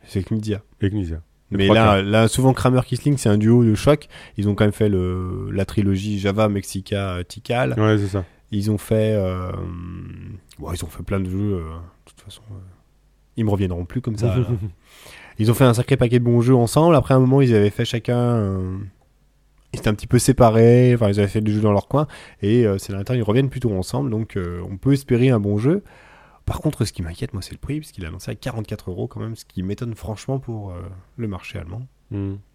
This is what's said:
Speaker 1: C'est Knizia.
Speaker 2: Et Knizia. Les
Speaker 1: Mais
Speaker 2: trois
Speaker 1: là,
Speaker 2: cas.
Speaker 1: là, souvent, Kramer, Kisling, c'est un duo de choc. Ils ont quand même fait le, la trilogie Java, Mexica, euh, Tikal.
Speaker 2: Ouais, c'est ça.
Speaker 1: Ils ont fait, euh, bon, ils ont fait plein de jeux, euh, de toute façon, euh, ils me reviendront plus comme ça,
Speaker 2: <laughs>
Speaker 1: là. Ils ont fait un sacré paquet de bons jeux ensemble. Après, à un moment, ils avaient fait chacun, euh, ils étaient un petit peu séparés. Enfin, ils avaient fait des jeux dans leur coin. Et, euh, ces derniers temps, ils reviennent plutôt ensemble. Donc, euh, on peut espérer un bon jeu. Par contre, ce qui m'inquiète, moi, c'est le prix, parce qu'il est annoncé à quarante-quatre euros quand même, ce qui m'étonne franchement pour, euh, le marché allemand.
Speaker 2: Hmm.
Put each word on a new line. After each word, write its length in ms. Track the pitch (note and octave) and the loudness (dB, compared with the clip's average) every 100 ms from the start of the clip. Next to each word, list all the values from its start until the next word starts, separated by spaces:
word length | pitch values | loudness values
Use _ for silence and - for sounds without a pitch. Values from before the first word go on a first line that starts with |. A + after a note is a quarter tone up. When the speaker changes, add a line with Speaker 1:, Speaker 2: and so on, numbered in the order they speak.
Speaker 1:
C'est 200 | - G#2 | -8 -8
Knizia. 380 | F#2 A2 G#2+ G2+ - _ | -4 -4 -4 -6 -8 _
Speaker 2:
Et 80 | G2+ | -4
Knizia. 320 | G#2 F2 D#2+ - _ _ | -2 -6 -8 -12 _ _
Les 60 | G2+ | 0
Speaker 1:
Mais 80 | G2 | 4
Speaker 2:
trois 100 | G#2+ | 6
Speaker 1:
là, 200 | A2+ G2 | 6 4
Speaker 2:
cas. 40 | |
Speaker 1:
là, 260 | G2 A2 A2+ | 4 4 4
souvent, 260 | - C3 | 4 2
Kramer, 280 | B2+ B2+ B2+ A#2+ | 4 2 2 0
Kisling, 320 | B2 - C#3+ | -2 0 0
c'est 120 | A#2 | 2
un 80 | G#2 | 2
duo 260 | G#2+ A#2+ | 4 4
de 120 | A#2 G#2+ | 4 2
choc. 320 | - D3 - - - - | 2 2 0 -20 -16 -4
Ils 100 | G2+ | -2
ont 80 | G2 | 2
quand 80 | |
même 80 | G#2+ | 0
fait 180 | - G#2+ | 2 0
le, 600 | F#2+ F2+ F#2 F#2 F#2+ G2 | 2 0 -4 -6 -8 -6
la 140 | G2 F#2+ | -4 -4
trilogie 540 | - G2 F#2+ G#2 G#2 | 0 0 0 -2 -4
Java, 280 | G2 G2 A2 | -2 0 0
Mexica, 680 | G2+ - G2 F#2+ G2+ G2 F2+ | 0 -6 -12 -6 -6 -4 -6
euh, 60 | |
Tikal. 520 | F2+ - - A#2+ C3 A2+ | -10 -14 -4 -2 0 2
Speaker 2:
Ouais, 180 | G#2+ G#2+ | 2 2
c'est 100 | G2+ | 0
ça. 180 | G2 F2+ _ _ | -4 -8 _ _
Speaker 1:
Ils 200 | G#2 G2+ | -4 -2
ont 60 | G#2 | -4
fait, 360 | - A2 A2 A2 | -2 0 0 0
euh, 360 | F#2+ F#2 F#2 F#2 F2+ F2 F2 F2 F2+ F2+ F#2 F#2+ _ - | -2 -4 -8 -8 -10 -12 -12 -14 -14 -16 -16 -18 _ -18
bon, 120 | E2+ | -12
ils 120 | F2 | -10
ont 40 | D#2+ | -10
fait 160 | - | -12
plein 160 | F2 G2 | -6 -4
de 100 | F#2 | -4
jeux, 260 | F#2+ G#2 F#2+ | -4 -2 -4
euh, 40 | |
de 500 | D#2+ E2 E2+ _ _ | -6 -12 -16 _ _
toute 120 | _ | _
façon, 200 | G2+ - A2 | -20 -20 -20
euh, 40 | G2 F#2 F2 _ _ _ _ _ - | -18 -18 _ _ _ _ _ _ -4
ils 80 | G#2+ | 0
me 40 | |
reviendront 340 | G2+ F#2+ F2 F2 | 0 0 -2 -6
plus 160 | B2+ | -6
comme 160 | A#2+ G#2+ | -6 -2
ça, 100 | A#2+ | 0
Speaker 2:
<laughs> 100 | B2 | 0
Speaker 1:
là. 80 | A2+ A#2 G2+ - _ - - - - - | -2 -4 -6 -14 _ -20 -20 -20 -20 -2
Ils 120 | G#2+ | 0
ont 20 | |
fait 100 | A#2 C3 | 6 6
un 80 | |
sacré 240 | A#2 - C3 | 4 2 2
paquet 220 | B2 B2 | 4 2
de 40 | |
bons 180 | A#2+ A#2+ | 4 2
jeux 140 | A#2 C3 | 4 4
ensemble. 400 | A#2 - E3 D#3 | 4 4 6 4
Après, 180 | B2 | 4
à 40 | C3 | 4
un 40 | |
moment, 200 | B2+ C3+ | 6 4
ils 120 | C3 A2 | 4 4
avaient 140 | G2+ | 4
fait 160 | - A#2+ | 0 -4
chacun, 320 | A#2+ - A#2+ | -4 -2 0
euh, 600 | A#2+ A#2 G2+ F#2+ F#2 F#2+ G2 _ _ _ _ _ _ _ _ | 0 0 0 -4 -6 -8 -12 _ _ _ _ _ _ _ _
ils 60 | - | -6
étaient 80 | - | -2
un 60 | |
petit 120 | G#2+ - | -2 2
peu 120 | B2 | 2
séparés. 760 | - C3 A#2+ A2 A#2 A#2+ B2 | 4 6 6 8 6 8 6
Enfin, 160 | A#2+ A2 | 4 2
ils 100 | G2+ | 2
avaient 100 | G2+ | 0
fait 120 | A2 | 0
des 100 | G#2+ | -2
jeux 100 | G#2+ | 0
dans 100 | G#2+ | 2
leur 160 | G2+ - | 2 0
coin. 200 | C3+ D3+ - - - | -2 -2 -8 -20 -6
Et, 260 | G2+ A#2 A2+ | 0 2 4
euh, 100 | G2 | 0
ces 140 | - | -4
derniers 120 | G2 G2+ | -10 -4
temps, 80 | |
ils 100 | B2+ | -2
reviennent 260 | G#2 A2+ C#3 | 0 2 0
plutôt 220 | C3 B2 | -2 -4
ensemble. 360 | F#2+ F2+ B2+ C#3 | -2 -4 -4 -4
Donc, 240 | A2 A2 G2 | -4 -6 -6
euh, 240 | F2 F2 F2+ | -8 -8 -10
on 80 | G2 | -4
peut 160 | C3 | 0
espérer 360 | C#3 - A#2+ C3 | 0 2 2 4
un 80 | A#2+ | 2
bon 180 | G2+ G#2 | 0 0
jeu. 260 | B2 F#3+ - - - - _ _ - | 0 -2 -4 -20 -20 -20 _ _ -8
Par 140 | - | -4
contre, 240 | D#3 - A2+ | -4 -4 -6
ce 60 | |
qui 100 | - | -6
m'inquiète, 320 | E2 F2 B2 | -10 -8 -10
moi, 80 | G#2 | -10
c'est 120 | - | -12
le 40 | C2 | -14
prix, 200 | - D3 | -10 -10
parce 120 | D3+ | -10
qu'il 120 | - | -14
est 40 | E2+ | -12
annoncé 220 | F2 - | -12 -12
à 60 | A2+ | -10
quarante-quatre 560 | - A2+ G#2+ G#2+ - | -10 -10 -10 -10 -10
euros 160 | F2+ A#2+ | -10 -10
quand 140 | A2 | -8
même, 140 | A2 A2+ | -12 -12
ce 100 | - | -14
qui 180 | - | -10
m'étonne 320 | F#2 G#2 A#2+ A2+ | -8 -6 -8 -10
franchement 420 | - G#2 - C3+ | -10 -12 -8 -8
pour, 340 | C3 A2+ G2+ | -8 -12 -10
euh, 100 | F2+ F2+ F#2 - - | -12 -14 -18 -20 -10
le 120 | A2+ | -8
marché 300 | F#2 - F#2+ | -8 -12 -14
allemand. 300 | E2+ G2+ C3 _ _ | -12 -14 -14 _ _
Speaker 2:
Hmm. 220 | G2+ G2 G2 - | -8 -8 -10 -16